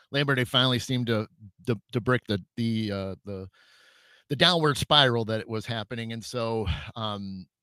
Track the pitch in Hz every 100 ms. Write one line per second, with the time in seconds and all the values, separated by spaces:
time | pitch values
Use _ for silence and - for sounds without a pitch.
0 | _ 139 143 131 123 131 127 123 - 127
1 | 120 110 107 _ 104 _ - 117 _ 123
2 | 120 123 - 101 - - 117 110 107 98
3 | 95 92 101 98 95 _ _ _ _ _
4 | _ _ - 139 170 175 151 139 - 147
5 | 135 117 107 110 - 110 - 117 104 120
6 | 113 113 104 123 113 113 95 - - 117
7 | 110 104 98 95 90 _